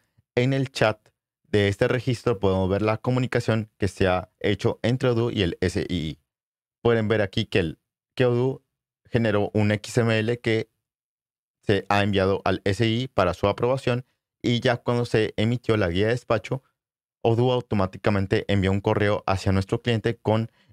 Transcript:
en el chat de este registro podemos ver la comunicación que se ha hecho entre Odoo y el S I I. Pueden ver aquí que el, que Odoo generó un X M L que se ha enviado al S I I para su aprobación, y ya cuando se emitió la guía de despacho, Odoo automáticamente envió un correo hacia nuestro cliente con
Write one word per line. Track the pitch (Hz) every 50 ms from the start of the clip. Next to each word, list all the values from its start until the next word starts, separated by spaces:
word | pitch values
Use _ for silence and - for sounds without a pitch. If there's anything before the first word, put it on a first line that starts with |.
| _ _ _ _ _ _ -
en | 123 123 131 135
el | 135 135 123
chat | - - 123 107 107 - _ _ _ _ _ _ _ _ _
de | _ - 104 101 101
este | 101 - 127 123
registro | 123 127 - - 123 - - 123 117 95
podemos | - 98 92 95 95 92
ver | 95 98
la | 104 107 110 110
comunicación | - 127 127 127 127 117 - 123 - - 113 110 104 - _ -
que | - 92
se | - - 98 92
ha | 90 90 87 - _ -
hecho | - 98 104 - - 113 - - -
entre | 110 123 131 131 127
Odoo | 120 113 117 120
y | 110 107
el | 95 87 - -
S | - 90 - 98 78 -
I | 87
I. | 85 76 80 71 - _ _ _ _ _ _ _ _ _ _ _ _
Pueden | - 117 117 113 110 104
ver | 110 107
aquí | 104 98 - - 107
que | - - 107
el, | 90 80 - - _ _ _ _ _ _ -
que | - 127
Odoo | 123 120 120 123 131 131 - _ _ _ _ _ _ _ _ _ _
generó | - 120 117 110 101 104 101 - -
un | 107 107 104
X | 107 101 - - - 127
M | 113 113 113 110
L | 107 110 120 120
que | - 117 110 110 110 _ _ _ _ _ _ _ _ _ _ _ _ _ _ _ _ _ _ _
se | _ - 107 98 - -
ha | 101 101 101
enviado | 104 98 98 95 95 98 92 -
al | 95 95 - -
S | 101 101 - 120
I | 113 110 117 127
I | 131
para | - - 95 87 87
su | - - 101
aprobación, | 98 - 120 120 131 135 - - 120 123 127 _ _ _ _ _ _ _
y | - - 120 120
ya | 117 127 120 117
cuando | - - 120 120 120
se | 117 - 120 107 98 -
emitió | - 107 113 123 120 _ - 113
la | 107 98 87
guía | 85 92 104 110
de | 117
despacho, | 127 - - 117 107 - - 131 135 _ _ _ _ _ _ _ _ _ _ _ _ -
Odoo | 117 113 113 123 127 127
automáticamente | 123 117 - 113 104 95 92 - 98 - 117 104 98 101 98 - 107 - -
envió | 101 98 92 95
un | 95 101
correo | - 107 107 101 104 101 104 - - -
hacia | 98 95 - 101 95
nuestro | 98 95 - - 117
cliente | - 120 117 110 - 120 113 -
con | - 104 107 110 113 113 _ _ _ _